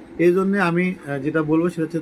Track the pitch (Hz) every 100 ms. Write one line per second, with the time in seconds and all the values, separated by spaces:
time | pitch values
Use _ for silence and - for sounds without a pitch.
0 | - - 170 180 190 202 175 170 180 185
1 | 147 139 139 156 151 160 175 170 160 160